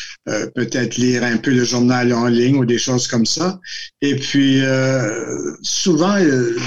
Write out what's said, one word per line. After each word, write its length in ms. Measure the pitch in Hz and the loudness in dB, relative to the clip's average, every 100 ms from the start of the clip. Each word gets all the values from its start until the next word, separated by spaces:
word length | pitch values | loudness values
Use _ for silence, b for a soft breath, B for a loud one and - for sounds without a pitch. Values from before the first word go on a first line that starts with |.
| B B - | B B -8
euh, 200 | 107 95 - | -6 -4 -4
peut-être 420 | 113 135 117 - | -4 -2 -4 0
lire 260 | 123 123 | 0 2
un 140 | 120 117 | 0 0
peu 140 | - | 2
le 120 | 127 | 2
journal 480 | 120 123 123 127 123 | 2 2 2 2 2
en 140 | 120 120 | 2 2
ligne 300 | 117 123 139 | 2 2 2
ou 80 | 123 | 2
des 140 | 117 | 0
choses 280 | - 123 - | 0 -2 0
comme 180 | 123 110 | 0 0
ça. 340 | - 175 190 B B B - | 0 -2 -4 B B B -6
Et 160 | 143 139 | -2 -2
puis, 440 | - 143 139 135 | -2 2 4 2
euh, 920 | 135 131 131 131 110 117 - - 71 - | 2 0 0 0 -2 -4 -6 -6 -8 -8
souvent, 560 | - - 202 151 180 202 | -6 -2 0 2 2 2
euh, 380 | 170 131 117 120 | 2 2 0 -2